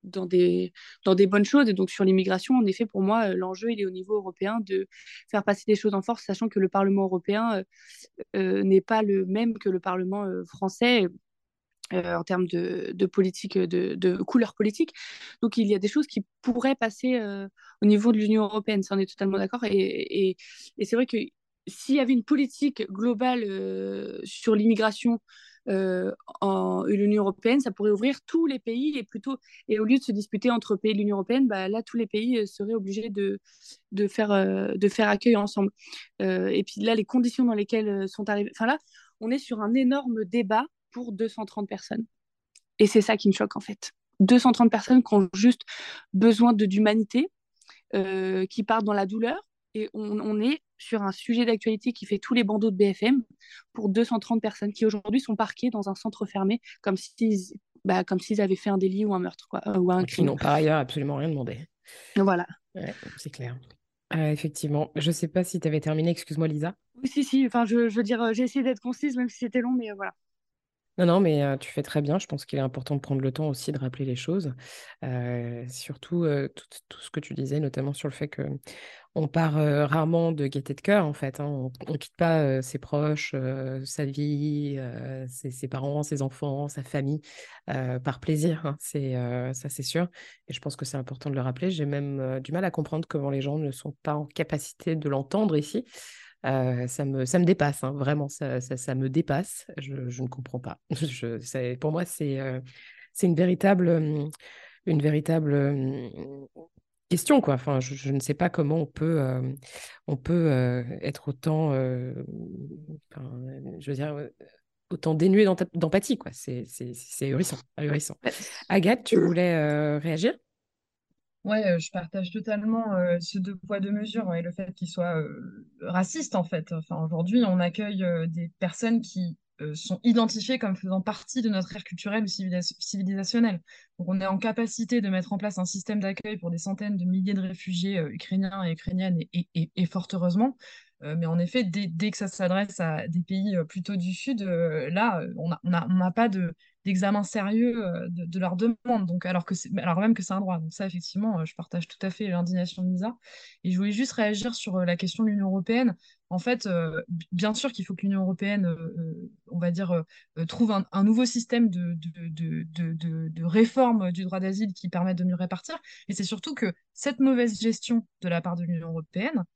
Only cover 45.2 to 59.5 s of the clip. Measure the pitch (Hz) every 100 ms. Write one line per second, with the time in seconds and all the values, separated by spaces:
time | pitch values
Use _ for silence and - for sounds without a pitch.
45.2 | 185 185 233 247 - - - - - 185
46.2 | 226 214 240 214 208 196 214 220 208 240
47.2 | 349 _ _ _ _ - _ 196 190 190
48.2 | 190 190 190 - 208 226 208 208 196 214
49.2 | 233 349 - _ _ 214 214 - 214 214
50.2 | 214 214 226 311 _ _ - 220 202 196
51.2 | - 233 233 226 - 220 254 233 - 202
52.2 | - 247 202 208 220 190 202 190 220 269
53.2 | 226 _ - - _ - 208 190 233 226
54.2 | - 226 214 - 208 202 220 208 208 240
55.2 | 269 208 220 - 247 226 196 190 220 -
56.2 | 202 202 190 240 - - - 190 - -
57.2 | 226 202 185 - _ _ 196 185 180 185
58.2 | - 208 202 185 - 196 190 190 214 190
59.2 | 180 - -